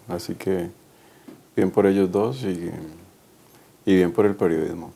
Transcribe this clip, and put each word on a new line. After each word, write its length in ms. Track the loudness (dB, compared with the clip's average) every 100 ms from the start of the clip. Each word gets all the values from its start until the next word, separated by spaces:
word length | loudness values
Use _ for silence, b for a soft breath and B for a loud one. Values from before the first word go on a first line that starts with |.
| -10
Así 260 | -10 -8
que 340 | -8 -4 -4 -6 -12 b b b b b b _ -2
bien 140 | 0
por 160 | 4 4
ellos 260 | 4 2
dos 300 | 2 -2 -4
y, 280 | -6 -6 -8 -10 -14 -18 -20 _ _ _ _ b b _ 2
y 100 | 4
bien 160 | 4
por 140 | 4 2
el 80 |
periodismo. 580 | 2 0 0 -2 -6 -12